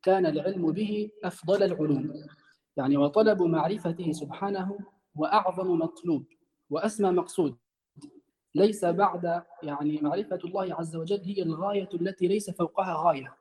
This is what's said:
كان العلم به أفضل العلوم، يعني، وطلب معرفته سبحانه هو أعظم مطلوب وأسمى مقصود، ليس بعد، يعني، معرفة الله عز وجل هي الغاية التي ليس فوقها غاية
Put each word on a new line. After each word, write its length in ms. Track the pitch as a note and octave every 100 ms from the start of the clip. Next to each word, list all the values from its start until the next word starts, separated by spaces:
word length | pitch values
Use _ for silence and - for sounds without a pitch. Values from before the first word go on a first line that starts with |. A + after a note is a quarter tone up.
كان 240 | - F#3+ E3+
العلم 460 | D3+ E3 F#3+ E3
به 380 | D#3+ G#3+ G#3 G#3 -
أفضل 380 | F3+ - D#3+ G3+
العلوم، 640 | F#3+ E3 D3+ C3+ - - - - _ _ _ -
يعني، 200 | C3 C#3+
وطلب 460 | C#3+ G#3 A3 G3
معرفته 720 | F3 E3 D#3 G#3+ F3 E3+ E3+
سبحانه 680 | D3 C#3+ - G3+ G3 F#3 G3+ - _ _ D3+
هو 60 |
أعظم 540 | D#3 G#3 F#3 F3 F#3 E3+
مطلوب 480 | E3 - F3 D3 C3 _ _ _ _
وأسمى 400 | D3 G#3 G#3+ G3
مقصود، 480 | F3+ - - D3+ B2 _ _ _ - - - _ _ _
ليس 300 | - G3+ G#3+
بعد، 580 | F3 E3+ G3+ F3 F3 E3+ - -
يعني، 380 | D#3 C#3+ D3+ D3+
معرفة 360 | D3 F3 G#3 F3+
الله 300 | - F#3+ F#3
عز 220 | D#3+ E3 E3
وجل 240 | E3 G3+
هي 220 | F#3 G3
الغاية 460 | E3+ D#3+ G3 G3+ F#3+
التي 340 | E3+ F3+ F#3+ F3
ليس 220 | G#3 G3+
فوقها 520 | F3 E3 - D#3+ D#3+
غاية 320 | D#3 C#3 B2+ -